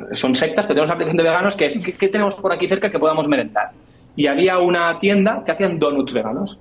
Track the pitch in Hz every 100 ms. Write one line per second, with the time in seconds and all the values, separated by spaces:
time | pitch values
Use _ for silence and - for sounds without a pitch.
0 | - - 131 127 156 - 202 147 156 170
1 | 160 170 165 175 196 196 147 220 185 -
2 | 196 214 202 196 185 170 180 190 208 160
3 | 156 160 147 135 113 104 104 - - -
4 | - - 143 147 185 180 175 175 170 165
5 | 196 202 208 226 - 160 190 165 147 139
6 | 123 120 110 139 196 -